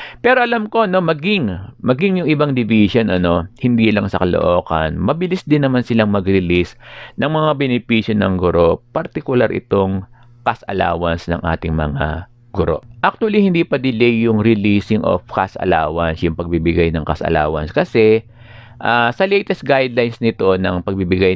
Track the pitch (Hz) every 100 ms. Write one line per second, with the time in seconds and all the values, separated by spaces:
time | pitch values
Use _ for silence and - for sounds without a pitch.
0 | - - 240 254 240 233 214 226 208 185
1 | 165 156 180 208 110 90 98 - 120 127
2 | 196 185 156 147 147 127 107 110 101 117
3 | 107 92 87 85 87 - 127 117 110 104
4 | 95 90 90 82 85 87 - 82 78 80
5 | 98 160 180 185 143 147 135 127 120 117
6 | 104 101 92 95 87 87 87 - - -
7 | - - 139 156 156 139 135 120 - 113
8 | 107 107 98 92 87 85 85 82 _ 156
9 | 165 160 143 123 110 92 - 101 95 95
10 | 95 - - - 123 110 - 98 87 85
11 | 85 82 - 85 82 82 80 80 76 71
12 | 78 78 - _ _ 92 82 76 - -
13 | 185 - 220 208 196 170 165 139 127 113
14 | 120 113 117 107 110 110 104 101 - 107
15 | - 95 - - 95 - 92 82 76 82
16 | 85 80 85 82 87 85 82 85 82 80
17 | 78 78 80 80 76 78 78 - 170 117
18 | 110 110 - - - - - - - 120
19 | 120 - 196 202 - 185 - 135 131 120
20 | 120 - 113 107 98 92 92 90 92 98
21 | 90 92 92